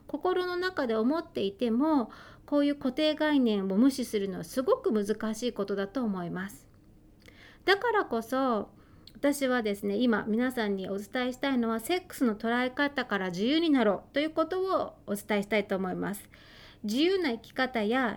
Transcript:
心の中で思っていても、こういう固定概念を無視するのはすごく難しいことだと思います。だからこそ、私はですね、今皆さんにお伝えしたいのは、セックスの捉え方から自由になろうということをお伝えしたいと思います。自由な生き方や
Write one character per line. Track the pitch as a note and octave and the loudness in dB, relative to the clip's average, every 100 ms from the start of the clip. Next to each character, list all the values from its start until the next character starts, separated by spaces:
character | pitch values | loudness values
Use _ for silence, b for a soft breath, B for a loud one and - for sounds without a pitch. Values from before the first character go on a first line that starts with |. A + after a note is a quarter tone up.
| B | B
心 | C#4+ F#4 F#4 F4+ | -4 0 0 0
の | F4 | -2
中 | F#4 F#4 C4 | -2 -2 -2
で | |
思 | A3 A3+ D#4+ | 0 2 0
っ | |
て | D#4+ - | -2 -4
い | G3 | -4
て | G3 B3 | -2 0
も、 | A3+ D#4 D4 A3 B B B - | 2 4 2 0 B B B -2
こ | C#4+ | 2
う | C#4+ | 2
い | |
う | C#4+ | 0
固 | C4 | -2
定 | B3+ D#4 | 0 0
概 | D4+ D4+ D4 | 2 2 4
念 | A#3+ G#3 | 4 2
を | F#3+ F#3+ | 2 4
無 | C4+ | 4
視 | C4 A#3+ | 4 -2
す | G#3+ | -2
る | G3 | -4
の | F3+ | -6
は | |
す | F3 - | -8 -4
ご | C4+ A#4 | 0 2
く | G4 | 2
難 | G#3+ G3+ G#3 A3 | 0 0 -2 -4
し | A3 A#3+ | -4 -4
い | |
こ | A3+ G3+ | -2 -2
と | G3+ | -2
だ | G3 | -4
と | C4+ | -2
思 | A#3 F#3+ | -2 -2
い | E3+ | -4
ま | F3 G3 | -6 -8
す。 | - - - - - - - B B B B - | -12 -20 -20 -20 -20 -20 -20 B B B B 0
だ | G4 | 2
か | A#4+ | 2
ら | A4 D#4+ | 0 0
こ | A#3 | -2
そ、 | A3+ C4 C4+ A3 - - B B B | -2 0 2 0 -2 -10 B B B
私 | - C#4+ C#4+ C4 | -2 0 2 0
は | B3 | 0
で | G#3+ | 0
す | G3+ | -2
ね、 | G3+ G3+ | -2 2
今 | B3 G#3+ - | 2 2 2
皆 | G#3+ B3+ | 0 0
さ | B3 | 0
ん | G#3+ G3 | -2 -2
に | F#3 | -4
お | G3 | -6
伝 | G#3 B3+ B3+ | -6 -4 -4
え | |
し | B3+ | -2
た | C#4 | -2
い | C4 | 0
の | A3+ | 0
は、 | A3+ | -2
セ | A3+ F4+ | -2 -4
ッ | |
ク | - - | -4 -2
ス | |
の | B3 | 0
捉 | G#3+ A3+ A#3+ B3+ | 0 0 0 0
え | |
方 | B3+ C#4+ C#4 | 0 -2 -2
か | B3 G3+ | -4 -2
ら | F#3 | -2
自 | F3 | -2
由 | A3 D#4+ | 0 2
に | E4+ | 4
な | C4+ | 4
ろ | G#3+ F#3 - | 4 2 -2
う | |
と | C#4 | -2
い | |
う | D#4 | 0
こ | D#4 D#4+ | 0 0
と | F#4 | 0
を | F#4+ E4 - - - | 0 0 -2 -8 -6
お | |
伝 | G3+ - G#3 | -6 -2 -2
え | |
し | G3+ | 0
た | A3 | 0
い | G3+ | 0
と | F#3+ | -2
思 | F#3 | -2
い | |
ま | F3+ F3+ | -4 -4
す。 | G3+ - B B B B B | -6 -12 B B B B B
自 | G#3 A#3 | -4 2
由 | E4 F#4+ | 2 2
な | D#4+ | 0
生 | A3+ | -2
き | - | -6
方 | - B3+ B3 | -4 -2 0
や | G#3 B3+ B3 | 0 0 0